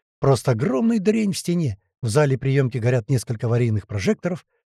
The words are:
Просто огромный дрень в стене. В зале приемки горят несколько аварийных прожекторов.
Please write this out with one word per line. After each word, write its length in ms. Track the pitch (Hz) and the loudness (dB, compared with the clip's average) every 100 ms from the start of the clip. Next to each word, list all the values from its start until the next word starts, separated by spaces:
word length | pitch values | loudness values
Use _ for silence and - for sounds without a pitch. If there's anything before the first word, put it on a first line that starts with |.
| _ - | _ -2
Просто 340 | 135 131 - | 2 2 2
огромный 440 | 110 185 254 226 226 | 0 0 0 0 0
дрень 360 | 185 220 202 | 0 0 0
в 40 | 147 | -4
стене. 400 | - 175 139 95 _ - | -4 -2 -2 -6 _ -8
В 80 | 117 | 0
зале 260 | 127 147 131 | 2 2 2
приемки 440 | 135 139 127 123 | 0 0 0 0
горят 320 | 120 127 110 | 0 0 0
несколько 340 | 127 - 113 117 | -2 -2 -4 -2
аварийных 400 | 120 117 107 - | 0 0 -2 -4
прожекторов. 580 | 104 185 214 175 180 _ _ | -4 -2 -2 -4 -8 _ _